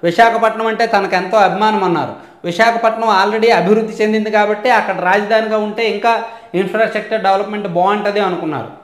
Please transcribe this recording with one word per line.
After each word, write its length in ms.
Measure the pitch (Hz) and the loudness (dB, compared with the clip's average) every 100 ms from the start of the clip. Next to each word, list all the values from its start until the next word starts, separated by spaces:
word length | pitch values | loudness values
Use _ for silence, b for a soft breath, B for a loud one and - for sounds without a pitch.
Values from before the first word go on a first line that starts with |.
విశాఖపట్నం 600 | 175 170 233 226 220 214 226 | -2 4 4 4 0 0 -4
అంటే 200 | 220 233 | -2 0
తనకు 300 | 202 196 185 | 0 0 -2
ఎంతో 220 | 180 214 | 0 2
అభిమానం 460 | 190 180 214 208 | 2 2 0 0
అన్నారు. 460 | 185 165 127 101 - - | 0 -2 -4 -10 -20 -12
విశాఖపట్నం 640 | 175 170 226 226 226 220 226 | -8 0 2 2 0 0 0
already 440 | 196 202 220 226 | 2 2 2 2
అభివృద్ధి 500 | 202 175 214 214 - | 4 4 2 0 -2
చెందింది 280 | 214 220 214 | 0 0 0
కాబట్టి 400 | 208 208 214 254 | 0 2 0 2
అక్కడ 300 | 226 196 185 | 2 2 -2
రాజధానిగా 580 | 180 202 208 220 220 214 | 0 0 2 0 0 -2
ఉంటే 320 | 214 208 226 | -2 -2 -4
ఇంకా 340 | 202 233 226 - B B | 0 0 0 -4 B B
ఇన్‌ఫ్రాస్ట్రక్చర్ 680 | 175 196 214 220 214 - 220 | -4 -2 0 0 -2 -4 -2
డెవలప్‌మెంట్ 480 | 190 190 202 208 202 | 0 0 -2 -6 -4
బాగుంటుంది 520 | 170 185 214 208 202 | 0 0 0 -2 -2
అనుకున్నారు. 480 | 196 175 160 143 107 - | -2 -4 -6 -6 -8 -16